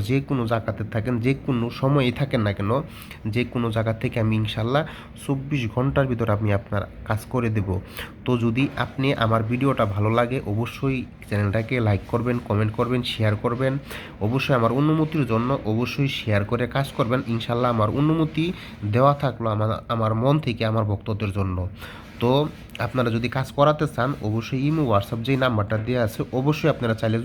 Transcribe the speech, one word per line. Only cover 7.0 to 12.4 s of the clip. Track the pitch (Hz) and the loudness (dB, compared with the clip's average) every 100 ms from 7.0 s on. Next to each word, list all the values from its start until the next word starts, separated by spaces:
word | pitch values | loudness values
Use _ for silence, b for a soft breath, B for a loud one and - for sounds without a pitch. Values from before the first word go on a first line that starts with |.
| - | -4
কাজ | 110 - | -4 -2
করে | 127 117 | -2 0
দেব। | 110 95 90 B B B B | 0 0 -2 B B B B
তো | - 123 | -2 0
যদি | 117 113 139 - | 2 2 -2 -2
আপনি | 120 - 135 | -6 -2 0
আমার | - 113 113 110 | 2 2 2 0
ভিডিওটা | 123 139 117 | 0 2 2
ভালো | 107 101 107 117 | 0 2 2 2
লাগে, | 120 131 - | 2 -2 -2
অবশ্যই | 104 117 - 135 131 123 - - | -2 -4 -2 -2 -2 -6 -12 -4
চ্যানেলটাকে | 104 104 110 113 131 110 | 0 2 0 0 0 2
লাইক | 98 - | 2 0
করবেন, | 120 117 120 | -2 0 -2